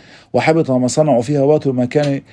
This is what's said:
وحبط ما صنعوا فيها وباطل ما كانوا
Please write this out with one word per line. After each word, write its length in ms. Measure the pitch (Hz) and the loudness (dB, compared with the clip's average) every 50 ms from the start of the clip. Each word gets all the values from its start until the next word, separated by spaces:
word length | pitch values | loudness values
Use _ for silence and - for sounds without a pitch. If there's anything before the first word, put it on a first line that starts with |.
| - - - - - - - | -20 -20 -20 -20 -18 -4 -4
وحبط 380 | 120 - 156 165 165 156 131 | -2 0 2 2 2 0 0
ما 160 | 127 127 127 | 0 0 0
صنعوا 340 | 123 - 156 156 151 123 117 | 0 0 0 2 2 2 0
فيها 200 | 117 135 147 143 | 0 -2 -2 0
وباطل 280 | 135 147 151 151 147 135 | 2 2 2 2 0 -2
ما 160 | 123 127 123 | -2 -2 -4
كانوا 340 | 123 - 147 147 143 139 135 - _ | -2 0 -2 0 0 -4 -4 -8 _